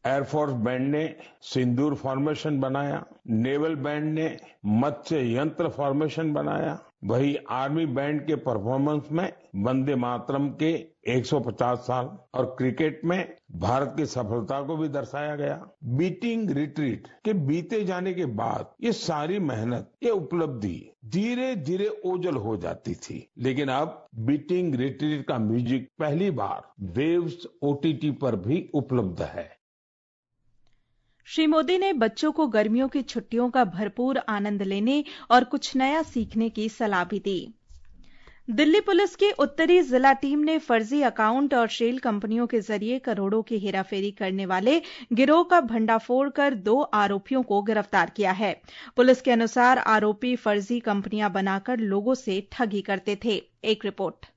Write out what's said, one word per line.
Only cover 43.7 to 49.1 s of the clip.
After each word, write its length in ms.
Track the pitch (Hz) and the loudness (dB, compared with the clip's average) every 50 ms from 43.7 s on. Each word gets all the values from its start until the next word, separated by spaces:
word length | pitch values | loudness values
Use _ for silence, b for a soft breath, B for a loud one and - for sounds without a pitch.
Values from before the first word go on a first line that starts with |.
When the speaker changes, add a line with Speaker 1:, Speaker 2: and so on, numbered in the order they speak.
| 190 190 190 - 208 196 196 202 | -2 -2 -4 -4 -4 -4 -4 -4
Speaker 2:
करने 340 | 202 - 202 190 190 190 190 | -4 -4 -4 -2 -2 -2 -2
वाले 360 | 180 185 185 196 247 302 330 B B B B 247 B 240 | 0 -2 2 4 4 2 2 B B B B -6 B 2
गिरोह 300 | 214 269 277 302 339 349 | 4 6 6 6 6 6
का 180 | 349 359 339 | 6 4 4
भंडाफोड़ 680 | 269 226 226 226 220 226 226 226 - - 247 262 277 285 | 4 2 0 0 2 2 2 0 2 2 2 2 2 2
कर 240 | 277 302 277 285 277 | 2 2 2 2 0
दो 280 | 202 180 208 226 269 | 0 2 2 2 2
आरोपियों 600 | - - - 208 202 196 202 196 196 - 269 262 247 | 2 2 2 2 2 2 0 -2 -2 -2 -2 -2 0
को 180 | - 202 202 | 2 0 0
गिरफ्तार 480 | 202 214 220 214 202 - - 190 170 165 | 2 2 0 0 0 2 2 2 2 2
किया 220 | - - 202 185 | 0 0 0 2
है। 300 | 190 185 220 190 - - B B B B B B B | 2 2 0 -2 -2 -6 B B B B B B B
पुलिस 260 | - 247 254 | 6 6 8